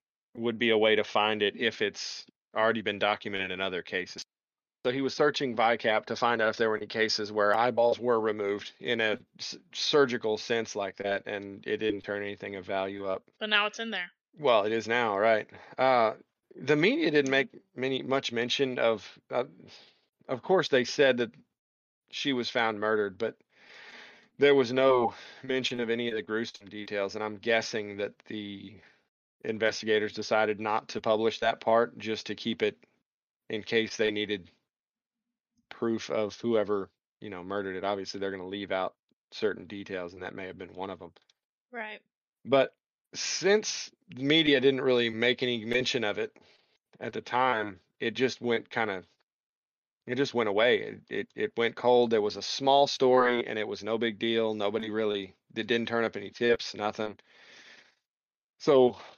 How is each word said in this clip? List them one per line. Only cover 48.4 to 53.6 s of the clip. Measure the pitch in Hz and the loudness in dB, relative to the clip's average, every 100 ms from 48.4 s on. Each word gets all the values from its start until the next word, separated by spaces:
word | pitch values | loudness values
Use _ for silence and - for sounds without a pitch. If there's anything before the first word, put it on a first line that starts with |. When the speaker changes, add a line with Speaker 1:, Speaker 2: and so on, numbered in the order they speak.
Speaker 1:
went | 120 113 - | -2 -2 -2
kinda, | 123 110 95 87 _ _ _ _ _ _ _ _ _ - | -4 -4 -4 -10 _ _ _ _ _ _ _ _ _ -6
it | 123 | -2
just | 139 | 0
went | 120 107 | 0 2
away. | 98 120 107 | 4 4 4
It, | 107 104 - | 0 -12 -10
it, | 110 - - | -8 -8 -6
it | 110 - | -4 0
went | 117 - | -2 0
cold. | 123 123 120 | 4 4 6
There | 113 | 2
was | 104 98 | 0 -4
a | |
small | - - 139 139 143 | -8 -2 2 4 4
story, | - 131 127 123 120 - | 2 4 4 4 0 -2
and | |
it | 110 | -6